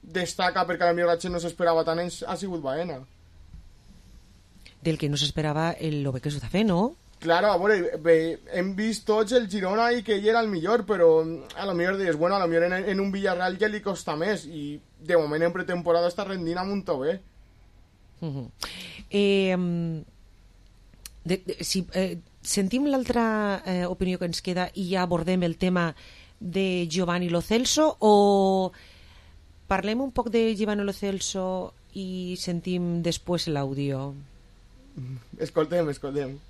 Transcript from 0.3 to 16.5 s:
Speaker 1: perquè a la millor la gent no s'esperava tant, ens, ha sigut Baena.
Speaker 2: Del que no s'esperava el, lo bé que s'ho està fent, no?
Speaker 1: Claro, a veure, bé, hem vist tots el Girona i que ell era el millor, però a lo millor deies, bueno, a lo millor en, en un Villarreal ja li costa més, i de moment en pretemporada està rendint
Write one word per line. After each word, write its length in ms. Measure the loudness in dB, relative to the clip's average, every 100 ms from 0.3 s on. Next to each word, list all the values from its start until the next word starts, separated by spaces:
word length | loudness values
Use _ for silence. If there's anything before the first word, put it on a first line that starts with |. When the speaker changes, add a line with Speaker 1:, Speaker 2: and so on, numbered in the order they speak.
| -2 -2 0 -2
Speaker 1:
perquè 220 | 2 2
a 60 |
la 20 | 4
millor 160 | 2
la 80 | 2
gent 160 | 0 -4
no 80 |
s'esperava 400 | -6 0 2 2
tant, 160 | 2 -2
ens, 220 | -4 -6
ha 140 | -8 -6
sigut 240 | -6 -6
Baena. 380 | -4 -4 -4 -8 -14 -20 -20 -20 -20 -20 -20 -20 -20 -20 -20 -20 -20 -20 -20 -20 -20 -6
Speaker 2:
Del 160 | -4 -2
que 120 | -2
no 80 | -2
s'esperava 540 | -2 -2 -2 0 -2 -2
el, 240 | -4 -2 -4
lo 80 | -4
bé 60 |
que 80 | -6
s'ho 80 | -6
està 100 | -4
fent, 220 | 0 2
no? 240 | 4 2 -2 -20 -8
Speaker 1:
Claro, 300 | 2 4 4
a 60 | 4
veure, 380 | 4 4 2 -2
bé, 160 | 4 4 4 -4 -6 -4
hem 160 | -2 0
vist 260 | -2 -2 0
tots 280 | 2 4 2
el 140 | 2
Girona 380 | -2 -2 2 2
i 140 | 0 0
que 80 | 0
ell 140 | 4
era 80 | 2
el 80 | 2
millor, 380 | -2 2 0 2
però 300 | 6 8 8
a 460 | 4 -6 -12 -8 -4
lo 60 | 0
millor 220 | 0 0
deies, 160 | 0 2
bueno, 220 | 2 2
a 20 |
lo 80 | 2
millor 220 | 2 2
en, 80 | 0 -2
en 140 | -2
un 80 | -2
Villarreal 480 | -2 -2 0 -2 0
ja 80 | -2
li 140 | -2
costa 320 | -6 -6 -6 -4
més, 300 | -2 -2 -6
i 300 | -10 -10 -12 -16 -20
de 180 | 2 2
moment 260 | 4 2
en 100 | 0
pretemporada 560 | 0 -4 -4 2 4 2
està 140 | 0 -4
rendint 320 | -4 -4